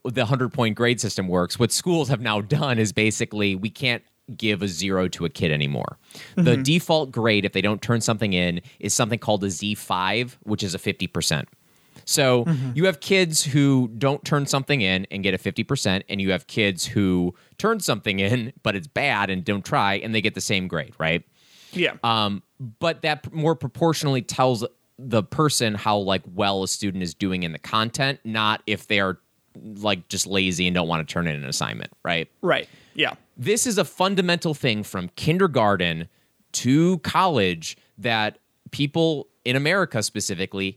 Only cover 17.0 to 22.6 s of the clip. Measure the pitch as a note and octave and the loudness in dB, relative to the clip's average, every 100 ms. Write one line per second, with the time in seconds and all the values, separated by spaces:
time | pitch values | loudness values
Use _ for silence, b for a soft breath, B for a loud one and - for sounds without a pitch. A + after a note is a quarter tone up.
17 | F#2+ F2+ F2+ b b - G#3 A3+ G3+ A3 | 2 2 0 b b -4 -2 0 -2 -2
18 | G#2+ F#2+ G2 B2+ A2+ - A2 G2+ D2+ - | -2 0 0 0 -2 -6 -4 -4 -4 -4
19 | C#3 G#2 G2 F#2 F2 G#2 - C#3+ G2+ G2+ | 0 0 0 -2 -2 -4 0 0 2 0
20 | A2+ A2 G2+ F#2+ - G2 F#2 E2 C#2 - | -2 0 0 -4 -2 -2 -2 -6 -6 -4
21 | D#2+ E2+ - b b b b F3 D#3+ - | 0 0 -4 b b b b -2 -2 0
22 | A#2 A2+ G#2 G2 _ - | 0 2 0 -2 _ -14